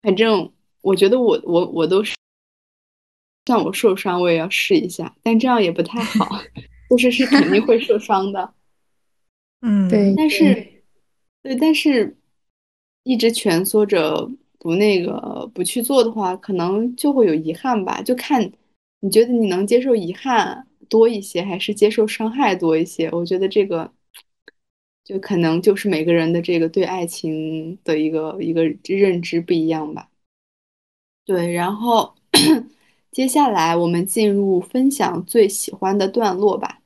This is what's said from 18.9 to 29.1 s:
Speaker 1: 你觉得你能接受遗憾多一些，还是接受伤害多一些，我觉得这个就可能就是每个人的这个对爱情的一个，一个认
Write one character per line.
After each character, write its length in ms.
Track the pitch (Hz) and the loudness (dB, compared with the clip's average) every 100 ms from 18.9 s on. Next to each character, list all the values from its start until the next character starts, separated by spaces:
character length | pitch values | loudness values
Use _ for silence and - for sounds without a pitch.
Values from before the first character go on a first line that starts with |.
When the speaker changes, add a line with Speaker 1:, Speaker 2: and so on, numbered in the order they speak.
| _ | _
Speaker 1:
你 100 | 196 | 0
觉 120 | 202 | 2
得 80 | 233 | 2
你 160 | 240 214 | 2 0
能 180 | 180 202 | 0 2
接 120 | 240 | 0
受 160 | 262 233 | 2 0
遗 160 | 175 | -2
憾 560 | 185 269 233 180 - - _ _ | -8 -2 0 0 -6 -18 _ _
多 180 | 220 226 | 4 4
一 140 | 220 | 2
些， 220 | 190 180 | -6 -6
还 160 | 196 175 | -6 -6
是 160 | - 202 | -6 0
接 160 | 208 | 0
受 160 | 220 214 | 2 -2
伤 240 | - 220 | -2 -6
害 240 | 240 247 180 | 0 0 0
多 200 | 170 160 | 0 0
一 80 | |
些， 240 | 170 - 160 | -2 -4 -4
我 120 | 170 | -4
觉 140 | 175 185 | -4 -2
得 100 | 190 | 0
这 160 | 208 | 0
个 300 | 196 170 - _ _ - _ _ - _ _ _ _ _ | 0 -4 -6 _ _ -20 _ _ -20 _ _ _ _ _
就 160 | _ 196 | _ -10
可 180 | - 185 | -2 0
能 240 | 165 165 | 0 2
就 140 | 185 196 | 2 0
是 120 | 208 | 0
每 160 | 160 | -2
个 80 | 160 | 2
人 220 | 170 165 | 2 2
的 80 | 170 | -2
这 180 | 170 175 | 0 -2
个 80 | 165 | 0
对 160 | 180 | 0
爱 220 | 180 185 170 | -2 -4 -6
情 720 | - 165 156 156 160 160 185 | -8 -8 -6 -6 -8 -10 -12
的 160 | - 156 | -4 -2
一 100 | 156 | 0
个， 260 | 160 156 185 | -2 -6 -6
一 100 | 165 | -4
个 120 | 165 165 - | -2 -2 -4
认 380 | - 196 196 | -6 0 2